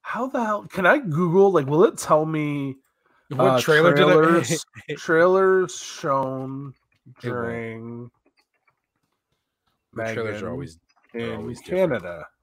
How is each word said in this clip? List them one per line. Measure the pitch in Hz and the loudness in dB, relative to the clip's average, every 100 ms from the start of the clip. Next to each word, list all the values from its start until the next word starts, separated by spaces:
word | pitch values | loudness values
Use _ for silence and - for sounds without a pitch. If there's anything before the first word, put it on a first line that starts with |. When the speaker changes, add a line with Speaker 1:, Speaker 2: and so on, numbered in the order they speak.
Speaker 1:
How | - 202 262 | -10 -8 -6
the | 269 | -4
hell | 220 208 190 | -4 -4 -6
can | - 180 | 0 2
I | 285 | 2
Google? | 226 147 175 185 196 | 0 -2 2 6 6
Like, | 170 135 | 4 2
will | 151 | 4
it | 233 - | 4 2
tell | - 156 | 0 2
me, | 156 156 151 143 139 131 _ _ _ _ _ | 2 -4 -4 -4 -6 -10 _ _ _ _ _
Speaker 2:
What | 127 | 0
Speaker 1:
uh, | 131 131 | 2 2
Speaker 2:
trailer | 139 151 170 | 4 4 6
did | 147 147 | 6 6
I | |
Speaker 1:
trailers, | 160 165 170 117 160 - 113 | 6 6 2 0 -4 -6 -20
Speaker 2:
<laughs> | - 147 | -14 -10
Speaker 1:
trailers | - 160 180 190 190 190 180 - | 0 4 4 4 4 2 0 -8
shown | - - 160 135 135 131 131 135 139 - _ _ - 123 | -16 -8 -2 -2 -2 -6 -8 -10 -12 -18 _ _ -20 -12
Speaker 2:
It | 120 | -8
won't. | |
Speaker 1:
during | 123 117 117 113 113 117 120 120 _ _ _ _ _ _ _ _ _ _ _ _ _ _ _ _ _ _ | -6 -6 -8 -10 -12 -14 -14 -16 _ _ _ _ _ _ _ _ _ _ _ _ _ _ _ _ _ _
Speaker 2:
The | 117 | -10
trailers | 113 113 | -8 -6
are | 110 | -8
Speaker 1:
Megan | 107 92 | -8 -10
Speaker 2:
always, | 85 82 82 _ _ _ | -10 -12 -18 _ _ _
they're | 117 117 | -12 -10
Speaker 1:
in | 110 | -10
Speaker 2:
always | 117 120 | -12 -14
different. | - 180 180 | -6 -2 0
Speaker 1:
Canada? | 117 87 85 - _ | -2 -8 -14 -16 _